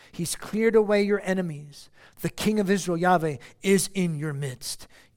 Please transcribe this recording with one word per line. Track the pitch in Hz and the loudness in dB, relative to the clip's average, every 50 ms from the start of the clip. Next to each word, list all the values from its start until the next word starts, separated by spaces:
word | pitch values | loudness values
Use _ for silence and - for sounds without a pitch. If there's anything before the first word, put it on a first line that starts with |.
| - - - | -20 -14 -10
He's | - 170 - - | -8 -6 -6 -6
cleared | - - - - 214 226 226 220 | -8 -8 -6 -2 0 2 4 4
away | 226 214 202 208 202 | 4 4 4 4 2
your | 208 202 208 202 - | 2 2 0 0 0
enemies. | 190 185 190 180 170 151 143 147 143 143 - - - _ - - - _ - | -2 -2 -2 -2 -4 -6 -10 -14 -16 -20 -20 -20 -20 _ -20 -20 -20 _ -8
The | - 160 | -8 -6
King | - - - 208 214 214 | -6 -2 -2 0 2 2
of | 202 185 | 2 2
Israel, | 202 196 160 180 175 165 | 0 0 0 -2 -2 0
Yahweh, | 175 180 185 165 156 156 143 110 - - - _ - | 2 4 4 4 2 0 -4 -6 -10 -18 -18 _ 0
is | 196 196 196 - - - | 2 2 2 2 0 -2
in | 196 185 170 160 | -2 -2 -2 -2
your | 143 151 156 | -4 -6 -6
midst. | 143 139 143 135 120 - - - - - - - _ - - _ _ | -6 -6 -6 -8 -8 -10 -10 -12 -12 -12 -14 -20 _ -20 -20 _ _